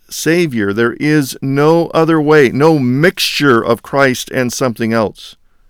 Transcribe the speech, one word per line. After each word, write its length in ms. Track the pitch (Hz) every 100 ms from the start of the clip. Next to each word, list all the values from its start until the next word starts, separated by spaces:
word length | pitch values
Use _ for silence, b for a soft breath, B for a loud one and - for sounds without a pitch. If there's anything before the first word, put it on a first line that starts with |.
| -
Savior. 640 | - 151 170 170 117 101
There 220 | 101 117
is 420 | - 147 151 131 -
no 460 | 135 139 151 165 165
other 320 | - 160 160
way, 300 | 147 151 127
no 280 | 120 156 156
mixture 840 | 123 131 170 - - - 143 117
of 200 | 104 117
Christ 480 | - 139 135 123 -
and 220 | 131 123
something 400 | - 131 107 113
else. 440 | 113 101 - - - _ _ _